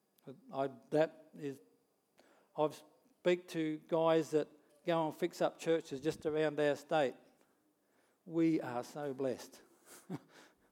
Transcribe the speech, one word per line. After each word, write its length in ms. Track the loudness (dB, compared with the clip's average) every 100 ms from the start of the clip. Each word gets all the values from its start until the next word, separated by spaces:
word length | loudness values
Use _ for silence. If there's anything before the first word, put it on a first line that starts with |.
| _ _ -20 -20 -12
I, 180 | -4 -4 -6 -2
that 360 | 2 2 -2 -20 -12
is, 180 | -12 -12 _ _ _ _ _ _ _ _ _ -2
I've 180 | -2 -2 -20 _ _ _
speak 260 | 0 0 -2
to 300 | -4 -4 -4 -2
guys 440 | 2 6 4 4
that 160 | 0 -2 -8 _ _ -2
go 220 | 0 0
and 80 | -2
fix 260 | -4 0
up 180 | -2 0
churches 400 | 0 0 0 -6
just 260 | -4 -2 -2
around 340 | 0 0 2
our 160 | 0 0
state. 400 | -2 0 0 -2 _ _ _ _ _ _ _ _ _ _ -6
We 360 | 0 2 2
are 220 | -2 -6
so 300 | -8 -8 -8
blessed. 460 | -2 -2 -2 -8 -20 -20 _ -20 -20 -14
<laughs> 100 | -14 _ -20 -20 _ _